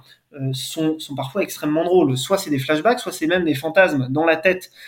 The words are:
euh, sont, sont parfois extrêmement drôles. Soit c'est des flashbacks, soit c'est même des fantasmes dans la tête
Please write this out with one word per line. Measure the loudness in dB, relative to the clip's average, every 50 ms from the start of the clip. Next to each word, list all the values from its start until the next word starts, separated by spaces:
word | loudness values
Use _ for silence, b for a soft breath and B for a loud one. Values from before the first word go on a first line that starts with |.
| b b b b _ _ -12
euh, | -6 -6 -4 -4
sont, | -6 -8 -8 -4 -2 -2 -2 -2 -4
sont | -8 -10 -8
parfois | -8 -8 -4 -4 -4 -4
extrêmement | -4 -6 -6 -4 -2 0 0 2
drôles. | 4 4 4 4 4 2
Soit | -2 0 0 0
c'est | 0 0 -2
des | -2 -2
flashbacks, | 0 0 -2 2 2 2 0 0
soit | -4 -8
c'est | -6 -4 -2
même | 0 0 2 2
des | 0 -2
fantasmes | -2 -4 2 4 4 4 4 4 0 -2 -2
dans | 0 2 2
la | 2 2
tête | 4 2 0 0 0 -6 B B B B